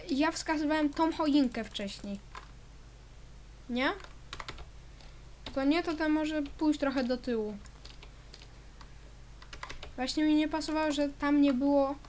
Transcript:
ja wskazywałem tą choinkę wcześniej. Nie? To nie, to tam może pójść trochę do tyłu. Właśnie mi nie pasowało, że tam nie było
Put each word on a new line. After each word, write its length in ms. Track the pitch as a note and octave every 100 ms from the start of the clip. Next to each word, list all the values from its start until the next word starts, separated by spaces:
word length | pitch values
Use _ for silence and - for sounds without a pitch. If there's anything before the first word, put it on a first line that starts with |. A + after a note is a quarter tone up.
| F#4
ja 220 | C4+ D#4
wskazywałem 640 | - - D#4 D4 D#4 D4
tą 200 | D#4 E4
choinkę 500 | E4+ D#4 C#4+ B3 A#3+
wcześniej. 560 | G#3+ - G3+ - G3+ G3+ - - - - - - - - - - - - - - -
Nie? 220 | A#3+ C#4+ G4 - - - - - - - - - - - - - - -
To 100 | C4+
nie, 200 | C#4 E4
to 100 | F4
tam 180 | D#4 D#4
może 320 | D#4 D4+ D#4
pójść 360 | C#4+ - D#4 D4
trochę 240 | C#4 C4
do 140 | A#3+ B3+
tyłu. 400 | - A3+ G#3+ G#3 - - - - - - - - - - - - - - - - - - - - - - - -
Właśnie 280 | C4 D#4
mi 120 | D4+ D4+
nie 120 | D#4
pasowało, 440 | D#4+ D#4 D#4 D#4
że 180 | C#4+ C#4+
tam 320 | C#4 C#4+ D4
nie 120 | C#4+
było 420 | B3 C#4 C#4+ C4+ C#4+